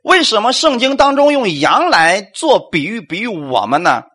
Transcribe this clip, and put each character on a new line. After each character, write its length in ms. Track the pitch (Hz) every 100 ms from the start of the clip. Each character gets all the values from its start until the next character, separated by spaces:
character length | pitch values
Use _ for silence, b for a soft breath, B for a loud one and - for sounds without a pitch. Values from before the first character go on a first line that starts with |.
为 220 | - 370
什 180 | - 220
么 100 | 233
圣 280 | 254 311 240
经 160 | 262 277
当 180 | 285
中 180 | 277 294
用 160 | 285 208
羊 400 | 143 151 240 349
来 340 | 190 165 196
做 460 | 196 - 311 196 -
比 120 | 160
喻， 180 | 156 226
比 200 | 151 170
喻 80 | 240
我 380 | 170 139 123 104
们 180 | 147
呢？ 180 | 170 120 -